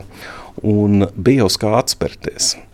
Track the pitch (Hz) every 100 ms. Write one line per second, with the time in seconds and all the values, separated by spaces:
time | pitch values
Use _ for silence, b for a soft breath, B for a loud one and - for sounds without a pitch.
0 | 98 B B B B B 107 104 104 101
1 | 98 - 98 135 98 - 110 113 - -
2 | 80 - - - - - -